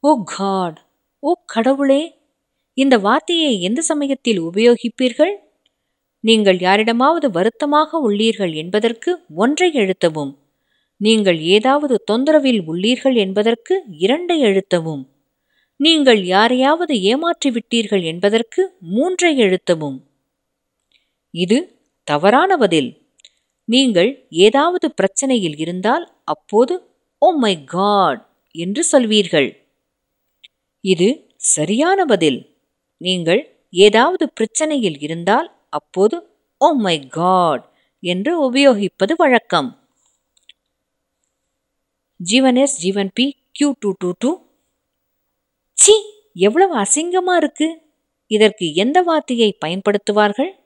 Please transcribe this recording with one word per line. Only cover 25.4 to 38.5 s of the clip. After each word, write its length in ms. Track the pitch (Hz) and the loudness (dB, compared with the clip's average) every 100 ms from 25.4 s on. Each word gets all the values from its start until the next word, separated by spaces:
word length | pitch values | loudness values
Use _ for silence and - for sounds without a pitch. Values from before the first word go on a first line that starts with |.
| 180 147 | -2 -6
இருந்தால் 520 | 160 180 196 294 339 _ | -8 -4 -2 -2 -6 _
அப்போது, 580 | - 151 _ 208 254 359 _ _ _ _ | -10 -10 _ 0 0 -2 _ _ _ _
"Oh 160 | 320 330 | 0 2
my 280 | 226 175 131 | 0 -2 -6
God" 520 | 175 202 202 180 120 _ _ _ | -2 0 2 2 -2 _ _ _
என்று 340 | 160 170 208 330 | -12 -8 -4 2
சொல்வீர்கள். 640 | 294 233 214 185 165 131 - _ _ _ _ _ _ _ _ - _ _ _ | 2 2 0 2 0 -2 -4 _ _ _ _ _ _ _ _ -20 _ _ _
இது 500 | 190 180 190 302 _ _ | -2 2 2 0 _ _
சரியான 680 | - - 156 220 320 392 | -4 -2 -2 0 0 0
பதில். 520 | 339 202 160 123 - _ _ _ _ _ | 2 2 2 -2 -10 _ _ _ _ _
நீங்கள் 720 | 175 185 165 196 311 _ _ | -4 -4 0 -2 -2 _ _
ஏதாவது 600 | 175 202 214 269 370 302 - | 4 4 6 2 0 -6 -4
பிரச்சனையில் 560 | 220 - 311 294 208 143 | -6 -4 -4 -2 -4 -6
இருந்தால் 520 | 147 165 170 226 339 _ _ | -10 -6 0 0 -2 _ _
அப்போது, 580 | 147 _ - 202 339 - _ _ _ | -12 _ 0 0 0 -12 _ _ _
"Oh 120 | 294 294 | 2 2
my 320 | 202 160 135 | 0 -2 -4
God" 520 | 160 175 185 175 151 - _ _ _ | -4 0 2 2 -2 -8 _ _ _
என்று 520 | 175 180 214 339 269 | -6 -4 -2 -2 0